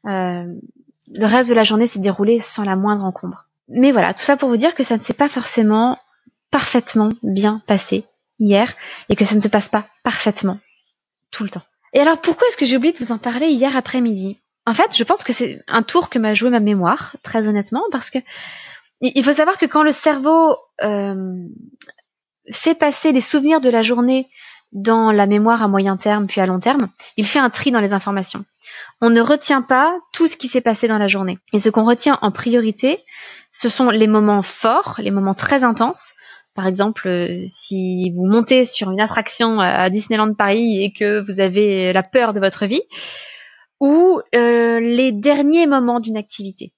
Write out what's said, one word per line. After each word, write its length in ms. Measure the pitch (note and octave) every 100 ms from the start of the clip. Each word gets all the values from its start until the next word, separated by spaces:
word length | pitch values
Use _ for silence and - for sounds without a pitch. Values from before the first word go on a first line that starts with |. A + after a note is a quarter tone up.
| G#3+
Euh, 380 | F#3+ F3+ F3 F3 E3+ - _ _ _ _
le 140 | - G#3+
reste 240 | A#3+ A#3+
de 40 |
la 100 | A3+
journée 220 | G#3+ G#3+ A#3
s'est 120 | G3+
déroulé 420 | G3 F#3+ G3+ A#3
sans 240 | - -
la 120 | G3+ F#3+
moindre 280 | G#3 G#3
encombre. 400 | F#3+ F#3 F3+ - _ _ _
Mais 240 | A#3+ C4+
voilà, 220 | A#3+ F3+
tout 80 | F#3+
ça 160 | - C#4
pour 100 | C4+
vous 80 | A#3
dire 180 | D4
que 80 | E4+
ça 140 | B3+ A3+
ne 60 |
s'est 100 | -
pas 160 | - C#4+
forcément 720 | - - - G#3+ G#3+ A#3+ - _ _ _ _ _
parfaitement 600 | C#4 - B3 A#3+ A3+ G#3+ A3+
bien 380 | A3 F#3+ G#3 G#3+ -
passé 380 | G3+ - G3 - _ _ _
hier, 360 | G#3+ G3+ B3 - - - -
et 60 | G3+
que 80 | G3+
ça 80 |
ne 60 | G#3
se 80 | G#3
passe 200 | G#3 G3+
pas 180 | G#3+ G#3 _
parfaitement 560 | - A3+ G#3+ G#3 G3 G3 _ _ _ _ _ _ _
tout 140 | -
le 60 | G3+
temps. 120 | F3+ _ _ _
Et 80 | B3+
alors 200 | C#4+ D#4+
pourquoi 260 | E4+ D#4+ B4
est-ce 80 | -
que 100 | C4
j'ai 100 | B3+
oublié 160 | C#4+
de 60 | E4
vous 140 | A#3
en 60 | A3+
parler 300 | B3 A#3 D#4+
hier 280 | C4+ C4+ C4
après-midi ? 640 | B3 C4 A#3 G3+ F#3+ G3+ _ _ -
En 80 |
fait, 220 | A3+ G4 -
je 80 |
pense 200 | A#3 G4+
que 80 | -
c'est 300 | A#3+ A3 - -
un 140 | A3+
tour 260 | A3 E4+ -
que 100 | B3
m'a 160 | A3
joué 160 | G#3 A#3+
ma 100 | A#3+
mémoire, 560 | G#3 G3+ F3 B3+ - -
très 260 | - A3+ G#3+
honnêtement, 360 | G#3 G3+ A#3+ G#4
parce 200 | C4 -
que 80 | - - - - - - - _ _
il, 120 | B3+
il 100 | C4+
faut 80 | B3+
savoir 260 | D4 D#4 F#4+
que 80 | D#4+
quand 160 | D4+
le 100 | D#4
cerveau, 640 | C#4 D#4 C#4+ C#4 D#4+ D#4+ - _ -
euh, 640 | G#3+ G#3 G3 F#3+ F#3 F#3 F3 - - _ - _ _ _ _ _ -
fait 240 | A3 D#4+
passer 380 | D#4+ D4 C#4 D#4+
les 80 | C4
souvenirs 400 | - D4 C#4 D#4+
de 100 | B3+
la 120 | A#3
journée 460 | A3 A#3+ A#3+ C4 C4 _ - - _
dans 400 | G3+ G3+ A3+ A3
la 140 | G#3+ G3+
mémoire 360 | G#3 G#3+ A#3
à 60 | G#3+
moyen 280 | G3 G3 F#3+
terme 300 | G#3 G#3 G3
puis 140 | -
à 60 | F#3
long 120 | F#3
terme, 300 | A3+ C#4 G#3 _ - -
il 100 | G#3
fait 120 | D4
un 100 | B3+
tri 220 | - C#4+
dans 100 | A#3+
les 120 | G3+
informations. 520 | G3 G3+ G3 F#3 G3+ G3+ _ - - - _
On 80 | A#3
ne 120 | A#3
retient 420 | A#3 D4 - C#4
pas 340 | B3 C4 D4+ F4+ _
tout 140 | - E4
ce 100 | -
qui 120 | B3
s'est 120 | B3+
passé 280 | A#3+ G#3+ A#3
dans 100 | G#3+
la 80 | G3+
journée. 320 | G3 F#3+ F#3 _
Et 80 | G#3
ce 80 | G#3+
qu'on 160 | G#3+
retient 340 | A3 A#3+ D4+ C#4
en 100 | G#3+
priorité, 720 | - - A#3+ A3 G#3 B3+ F4+ _ - - - _
ce 160 | - A#3+
sont 200 | - B3
les 180 | A3 G#3+
moments 340 | G#3+ G#3 G3+
forts, 540 | F#3+ - A3+ C#4 - -
les 120 | G#3
moments 240 | G3 G3
très 280 | G3 - C#4
intenses. 520 | B3 A3 A3+ F3+ - _ - - _
Par 120 | - F#3+
exemple, 400 | F#3 G3+ A3 F#3+
euh, 380 | F3+ F3 F3 F#3+
si 640 | - - F#3+ F#3 F3+ F3+
vous 160 | F3 F#3
montez 380 | A3 A#3 B3+
sur 260 | A#3+ - G3
une 100 | F#3+
attraction 600 | A3 A3+ A3 - A3+ A3
à, 60 | F#3
à 240 | - F#3
Disneyland 440 | G3+ G#3 A3 G#3+
Paris 480 | G#3 G3+ G#3+ A#3 G3+
et 100 | G3
que 320 | G3 G#3 G#3
vous 160 | G3+ F#3+
avez 520 | F#3+ F#3 G#3 F#3+ F#3
la 100 | F#3
peur 300 | F#3+ C4 A#3
de 80 | G#3
votre 260 | G3 - G3+
vie, 160 | C4+ - - - - - - - _ _ _
ou, 400 | C#4 D#4 F4+ F4 -
euh, 460 | A#3+ A#3+ A#3 A#3 A#3
les 320 | A#3 A#3+ C4
derniers 540 | G#3 C4 C#4+ C#4+ E4 D#4+
moments 340 | C#4 A#3+ A#3+
d'une 160 | A3+ A3
activité. 560 | G#3 - G3 F#3+ -